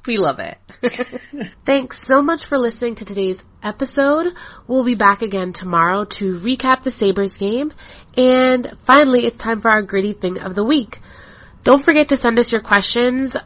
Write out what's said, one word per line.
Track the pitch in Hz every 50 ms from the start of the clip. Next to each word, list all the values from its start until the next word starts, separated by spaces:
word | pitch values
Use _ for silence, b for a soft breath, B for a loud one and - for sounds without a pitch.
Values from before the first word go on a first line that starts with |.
| -
We | - 233
love | 208 185 147 127 104
it. | 95 - - - _ - - -
<laughs> | - 240 - - 247 - - 240 - - - 285 220 - - _ _
Thanks | - 277 277 262 254 - - - -
so | 269 277
much | 285 294 330 302 -
for | - 294 269
listening | 247 233 233 - 247 240 226
to | - 214
today's | - 202 202 196 185 185 - - _ _ _
episode. | - 208 220 - 269 254 - 285 277 277 294 311 339 349 349 B B B B B B
We'll | - 247 262 247
be | 247 247
back | 202 214 196 202 190 233
again | 214 190 190 185 185
tomorrow | 175 - 185 185 175 165 165 170 185 202 208
to | 202 - - 208 190 185 175
recap | 170 226 262 247 - 262 262 262 -
the | 262
Sabres | 240 - 220 196 185 202 196 196 -
game. | - 196 196 220 247 285 302 B B B B B B B B -
And | - 254 254 254 254 254 254 254 254 240 - - - -
finally, | - 254 285 302 269 254 247 233
it's | 233 226 -
time | - 226 226 214
for | - 226
our | 214 214
gritty | 208 196 - 196 190 208 202
thing | 208 - 180 180 -
of | - 190 180
the | 202 208
week. | 226 302 294 226 - - - B B B B B B B B B B B B -
Don't | - 254 285 277
forget | - 311 302 302 -
to | 285 262
send | - 240 226 233
us | 240 -
your | 233 220
questions | 214 - 208 202 190 - - 240 240 247 247 262 269 262 - - -